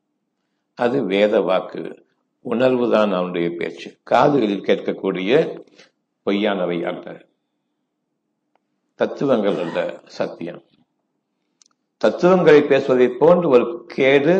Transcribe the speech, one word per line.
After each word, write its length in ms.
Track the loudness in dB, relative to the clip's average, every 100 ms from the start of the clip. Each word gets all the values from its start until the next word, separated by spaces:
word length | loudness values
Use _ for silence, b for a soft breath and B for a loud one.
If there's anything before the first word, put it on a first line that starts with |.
| _ _ _ _ _ _ _ -6
அது 200 | -4 -2
வேத 360 | -2 0 2 2
வாக்கு, 420 | 0 -2 -4 -12 -14 -16 _ _ _ _
உணர்வுதான் 680 | -8 -2 0 0 0 2 0
அவனுடைய 360 | 0 -4 -4 -4
பேச்சு, 360 | -4 -10 -10 -18 -20
காதுகளில் 600 | -2 2 2 2 0 -2 -2
கேட்கக்கூடிய 680 | -2 -2 -4 -4 -4 0 0 0 -6 -18 b b _ _ _ -4
பொய்யானவை 520 | -2 -2 -2 -4 -4
அல்ல, 220 | -6 -10 -14 -20 _ _ _ _ _ _ _ _ _ _ _ _ _ _ _ _ _ _
தத்துவங்கள் 600 | -4 -2 -2 0 0 -2
அல்ல, 180 | -4 -4 -6 -8 -18
சத்தியம். 520 | -10 -8 -8 -14 -14 -20 _ _ _ _ _ _ _ _ _ _ _ _ _
தத்துவங்களை 600 | -2 2 2 4 6 6
பேசுவதை 440 | 6 2 2 2 2
போன்று 340 | 4 2 2 4
ஒரு 160 | 2 2 -4 -12
கேடு 460 | -2 2 4 2 0